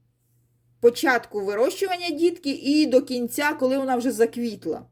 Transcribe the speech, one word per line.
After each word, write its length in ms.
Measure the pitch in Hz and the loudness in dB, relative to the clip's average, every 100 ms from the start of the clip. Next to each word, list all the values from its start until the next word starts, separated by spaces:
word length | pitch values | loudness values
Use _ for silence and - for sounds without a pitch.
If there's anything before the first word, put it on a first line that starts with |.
| _ _ _ _ _ _ _ _ | _ _ _ _ _ _ _ _
початку 600 | 240 233 320 247 - 208 | 2 4 2 0 -2 -6
вирощування 720 | 196 202 285 - 392 359 349 | -4 0 0 0 -4 -2 -4
дітки 400 | 294 339 349 277 | 0 0 0 -4
і 360 | - 269 302 285 | -4 0 2 4
до 160 | 247 | 4
кінця, 500 | - 247 233 - 294 | 2 -2 -4 -2 -2
коли 260 | 302 262 269 | 0 0 0
вона 180 | 262 247 | 0 -2
вже 140 | 247 | -2
заквітла. 760 | 208 226 233 240 202 165 147 - | 0 0 0 -6 -6 -8 -8 -12